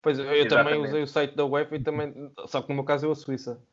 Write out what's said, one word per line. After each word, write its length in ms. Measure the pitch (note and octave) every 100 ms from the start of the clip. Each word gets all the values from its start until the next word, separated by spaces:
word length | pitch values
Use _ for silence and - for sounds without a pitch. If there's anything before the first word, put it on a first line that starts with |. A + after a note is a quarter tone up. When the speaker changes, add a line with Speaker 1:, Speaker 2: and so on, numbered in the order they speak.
Speaker 1:
Pois, 180 | D#3 C3+
eu, 60 | C#3
eu 220 | D3 C3+
também 240 | D3 C#3+
Speaker 2:
Exatamente. 160 | D3+ C#3
Speaker 1:
usei 140 | D3+
o 40 | C#3+
site 280 | D#3 C#3 C#3
da 100 | C#3+
uefa 320 | C#3 D3+ D3+
e 60 |
também, 480 | C3 D3+ D3 B2+ C#3+ - -
só 140 | C#3
que 60 | B2+
no 80 | C#3
meu 80 |
caso 240 | C#3 C#3+ D3+
é 40 |
a 40 | C#3+
Suíça. 480 | - C3 - A#2 _